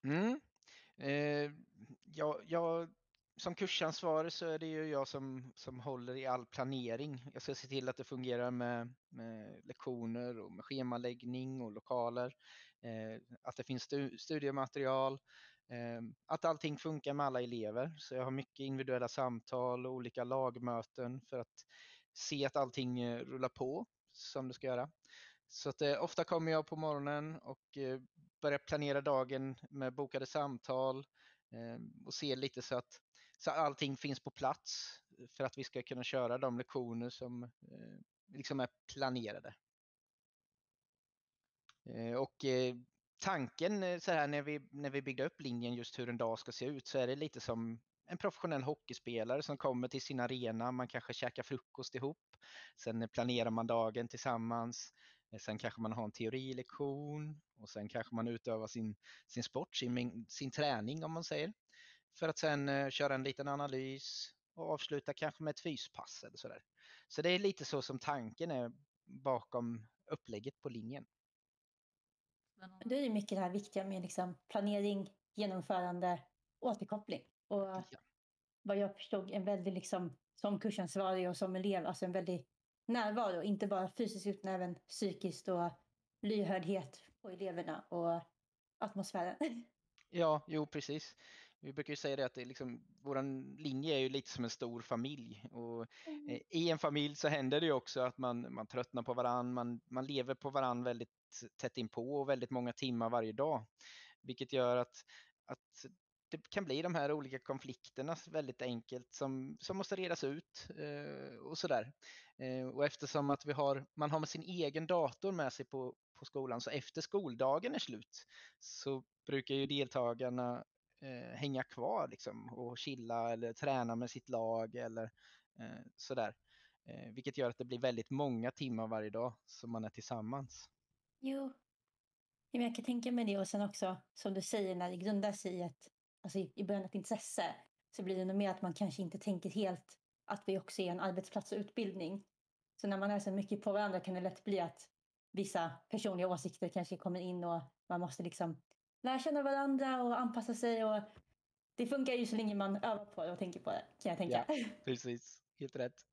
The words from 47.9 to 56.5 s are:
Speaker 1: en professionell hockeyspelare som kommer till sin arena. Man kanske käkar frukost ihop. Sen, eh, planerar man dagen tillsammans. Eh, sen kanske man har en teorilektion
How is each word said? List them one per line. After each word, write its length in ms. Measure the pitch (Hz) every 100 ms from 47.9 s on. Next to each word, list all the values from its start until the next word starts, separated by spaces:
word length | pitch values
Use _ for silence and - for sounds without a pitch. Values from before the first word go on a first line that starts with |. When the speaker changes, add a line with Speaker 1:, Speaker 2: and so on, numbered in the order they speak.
| _ -
Speaker 1:
en 100 | 180
professionell 460 | 202 - 170 147
hockeyspelare 800 | 131 151 - 120 - 117 110 135
som 140 | 147 143
kommer 300 | 139 123 127
till 140 | 139
sin 180 | - 131
arena. 520 | 120 131 120 110 120
Man 160 | 127 123
kanske 260 | 123 -
käkar 300 | 120 123 -
frukost 520 | - 127 _ - 120 127
ihop. 240 | 135 160 _ - - - - -
Sen, 240 | - 113
eh, 60 | 113
planerar 420 | - 123 123 113
man 180 | 110 117
dagen 400 | 117 110 113 117
tillsammans. 840 | 127 139 117 113 117 117 117 - _ - - _
Eh, 80 | 107
sen 180 | - 107
kanske 240 | 113 110
man 100 | 110
har 100 | 110
en 80 | 107
teorilektion 1300 | - 113 131 131